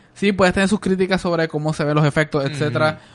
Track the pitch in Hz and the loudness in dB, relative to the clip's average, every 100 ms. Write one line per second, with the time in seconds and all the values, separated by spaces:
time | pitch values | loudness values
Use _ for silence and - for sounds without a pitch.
0 | _ - 202 190 185 180 196 208 - 190 | _ -2 0 2 2 2 2 0 0 0
1 | 185 185 185 170 160 151 151 156 147 151 | 0 -2 -2 -2 -2 -2 -4 -2 0 2
2 | 151 151 151 156 139 147 151 156 156 156 | 2 2 0 -2 -2 -2 -2 0 -2 -2
3 | - | -12